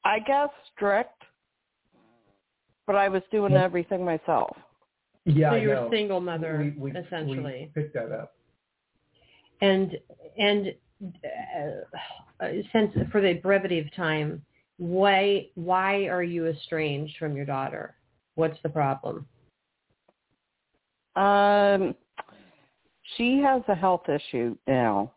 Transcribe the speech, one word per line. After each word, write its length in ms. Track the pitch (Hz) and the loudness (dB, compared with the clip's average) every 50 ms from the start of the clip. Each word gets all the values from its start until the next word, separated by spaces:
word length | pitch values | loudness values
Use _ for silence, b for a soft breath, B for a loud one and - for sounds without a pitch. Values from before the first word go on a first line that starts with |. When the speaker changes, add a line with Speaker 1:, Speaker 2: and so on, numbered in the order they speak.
| - | 2
Speaker 1:
I 160 | 196 208 226 220 | 0 0 0 0
guess 240 | - 269 277 294 285 - - _ - _ | 0 2 2 2 -2 -4 -14 _ -20 _
strict, 460 | - 202 202 196 214 - - _ _ - _ _ _ _ _ _ _ _ _ _ _ _ _ _ _ _ _ _ _ _ _ _ _ _ _ _ _ _ _ _ _ _ | -4 0 0 2 0 0 -4 _ _ -20 _ _ _ _ _ _ _ _ _ _ _ _ _ _ _ _ _ _ _ _ _ _ _ _ _ _ _ _ _ _ _ _
but 100 | - 196 | 0 2
I 120 | 202 196 | 2 2
was 160 | 196 190 190 185 _ | 2 0 -2 -4 _
doing 220 | - 214 202 196 190 | 0 0 2 4 4
Speaker 2:
Yeah. 100 | 185 185 | 4 4
Speaker 1:
everything 400 | 185 175 180 170 - 202 180 180 | 4 0 -2 -2 -2 -4 -4 -2
myself. 500 | 175 165 160 - - 156 117 - - - - - _ _ _ _ _ _ _ _ _ _ _ _ | -2 -2 -2 -2 0 0 0 0 -2 -6 -14 -20 _ _ _ _ _ _ _ _ _ _ _ _
Speaker 2:
Yeah, 260 | 170 143 151 156 - | 2 4 4 4 4
Speaker 3:
So 40 | 233 | 4
Speaker 2:
I 40 | 226 | 2
Speaker 3:
you're 140 | 220 214 139 | 2 2 2
a 80 | 131 | 0
Speaker 2:
know. 80 | 120 165 | 0 -2
Speaker 3:
single 280 | 233 214 208 202 190 180 | -2 -2 0 0 -2 -2
mother, 380 | 175 175 165 160 165 160 160 151 147 147 147 | -2 -4 -4 -4 -4 -4 -2 -2 -2 -4 -4
Speaker 2:
We, 140 | 143 135 139 | -6 -8 -8
we, 80 | 143 180 | -8 -8
Speaker 3:
essentially. 720 | 170 - 180 165 156 139 131 135 135 143 131 127 - - _ | -10 -8 -8 -6 -6 -4 -4 -6 -6 -8 -10 -10 -14 -8 _
Speaker 2:
we 60 | 156 | -6
picked 120 | 151 151 - | -6 -6 -6
that 180 | 127 113 113 | -8 -6 -6
up. 240 | 113 110 104 - _ _ _ _ _ _ _ _ _ _ _ _ _ _ _ _ b b b b b b b b b _ | -8 -10 -10 -14 _ _ _ _ _ _ _ _ _ _ _ _ _ _ _ _ b b b b b b b b b _
Speaker 3:
And, 340 | 202 196 190 190 190 185 - - _ _ - _ - - _ | 2 4 4 4 0 -2 -4 -12 _ _ -20 _ -20 -18 _
and, 380 | 220 208 208 208 208 196 185 - _ _ _ _ _ 202 | 0 0 2 2 0 -2 -4 -8 _ _ _ _ _ -14
uh, 1500 | 180 - - - - - - - - - 165 147 151 107 98 - - - - - - - - - _ _ _ 185 - 156 208 202 - | -14 -14 -12 -12 -12 -10 -10 -12 -10 -8 -8 -8 -8 -8 -10 -14 -14 -14 -14 -14 -14 -16 -20 -20 _ _ _ -8 -6 -6 -6 -8 0
since, 200 | - 226 214 208 - - - - | 2 2 2 2 0 -4 -4 0
for 100 | - 208 | 0 2
the 120 | 196 185 175 | 2 2 0
brevity 420 | 175 - 190 196 196 190 190 180 165 | 0 2 2 2 2 2 0 -2 -2
of 120 | 151 147 - | -2 -6 -8
time, 500 | 185 175 156 156 156 151 151 170 156 - _ _ _ _ _ _ | -4 -2 -2 -2 -2 -2 -4 -6 -8 -14 _ _ _ _ _ _
why, 720 | - 180 170 175 190 196 202 196 190 202 202 202 190 - - _ | -10 -6 -2 0 2 4 4 4 4 4 2 0 0 -2 -8 _
why 540 | 180 165 180 185 185 190 196 202 202 196 | -8 -2 0 0 2 2 0 0 0 -2
are 160 | 170 180 180 175 | -2 -2 -2 -2
you 240 | 175 170 170 165 | -2 -2 -2 -2
estranged 720 | 165 156 147 - - 170 160 156 151 143 143 151 151 - | -2 -4 -6 -8 -6 -4 -2 -2 -2 -4 -4 -6 -10 -8
from 180 | - 165 151 143 | -8 -6 -6 -4
your 100 | 139 143 | -6 -6
daughter? 500 | 139 139 135 135 135 - - - - _ _ _ _ _ _ _ _ _ | -4 -4 -4 -4 -6 -6 -8 -12 -12 _ _ _ _ _ _ _ _ _
What's 240 | 160 160 160 156 - - | 0 0 0 0 -4 -8
the 60 | 160 | -4
problem? 580 | 147 156 143 135 135 - - - - - 147 _ _ _ _ _ _ _ _ _ _ _ _ _ _ _ _ _ _ _ _ _ _ _ _ _ _ _ _ _ _ _ _ _ _ _ _ _ _ | 0 0 0 0 0 -2 -6 -10 -10 -10 -12 _ _ _ _ _ _ _ _ _ _ _ _ _ _ _ _ _ _ _ _ _ _ _ _ _ _ _ _ _ _ _ _ _ _ _ _ _ _
Speaker 1:
Um, 800 | 185 196 202 202 202 202 202 208 208 202 202 202 196 190 160 - _ _ _ _ - - b b b b b b b b b b _ _ _ _ _ _ - - | 2 4 4 6 6 6 6 6 6 6 6 4 4 2 -2 -4 _ _ _ _ -18 -18 b b b b b b b b b b _ _ _ _ _ _ -14 -6
she 220 | - 233 247 262 277 | -2 0 2 4 4
has 220 | 285 269 269 254 240 | 4 4 2 2 2
a 80 | - 202 | 0 0
health 320 | 160 190 190 180 175 - - | 2 4 2 2 2 0 -2
issue 480 | 143 147 - - - 123 120 117 107 - _ | -2 -2 -2 -4 -4 -2 -2 -2 -4 -4 _
now. 440 | - 135 127 120 113 101 98 101 113 _ | 2 2 4 4 4 2 0 -2 -2 _